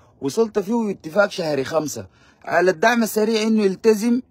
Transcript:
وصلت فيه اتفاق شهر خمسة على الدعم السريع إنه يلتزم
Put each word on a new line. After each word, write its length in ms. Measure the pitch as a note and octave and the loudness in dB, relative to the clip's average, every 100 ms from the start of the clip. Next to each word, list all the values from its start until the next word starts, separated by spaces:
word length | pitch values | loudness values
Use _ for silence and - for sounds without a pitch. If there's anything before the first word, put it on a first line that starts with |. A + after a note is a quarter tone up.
| _ _ | _ _
وصلت 380 | C3+ A3 A3+ G#3 | -4 0 0 -2
فيه 320 | F#3 A#3+ G#3+ | -2 -2 -2
اتفاق 400 | F#3 D#3+ F3+ G3+ | -6 -4 0 0
شهر 340 | - D#3+ C#3+ | -2 -4 -4
خمسة 420 | C3 D#3 D3 A#2 F#2+ _ _ _ | -2 -4 -4 -10 -14 _ _ _
على 260 | - D#3+ F3+ | -4 0 2
الدعم 320 | E3 A3+ A#3+ | 2 2 2
السريع 400 | A3+ A3 G#3+ A3 | 0 0 0 0
إنه 200 | A3 A3 | 2 2
يلتزم 600 | G3+ F#3 A3+ G#3+ A#3 A#3+ - | 2 2 2 2 2 -2 -2